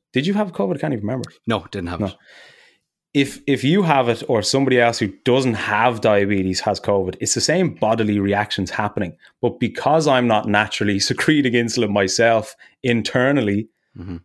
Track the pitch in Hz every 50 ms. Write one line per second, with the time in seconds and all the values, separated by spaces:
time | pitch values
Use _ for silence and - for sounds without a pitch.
0 | _ _ - 131 139 185 196 208 214 185 165 - 196 190 170 135 - - 139 110
1 | 101 104 127 131 - - - _ _ - 113 101 90 - - 101 87 85 90 85
2 | 104 95 - - _ - - - - - - _ _ _ _ _ _ _ _ _
3 | _ _ - 143 139 139 - - - - 139 123 131 139 165 208 190 160 147 135
4 | 123 117 117 - - - 123 110 98 - - 135 135 131 127 123 117 117 117 -
5 | 120 98 95 - _ 127 120 135 135 127 110 101 - - 107 104 117 127 117 107
6 | 104 117 104 101 101 98 104 98 95 95 92 - - 110 98 - - - 101 98
7 | 92 90 90 - 101 101 - 120 - - 151 185 185 156 - - - 107 113 113
8 | 110 104 104 104 98 98 98 101 107 - - - 95 - - - 107 104 - -
9 | 98 82 80 - - - _ _ - 120 120 - 123 107 - - - 135 151 165
10 | 156 151 135 127 123 120 110 107 - 110 101 104 107 101 - - 104 104 101 98
11 | - - - - - - 156 147 139 127 117 120 117 113 - 127 113 104 101 104
12 | 98 95 - - 113 117 113 113 107 - - - - - _ _ - 127 120 117
13 | 110 - - 127 123 135 143 143 113 104 101 104 113 - _ _ _ _ _ 95
14 | 90 98 87 85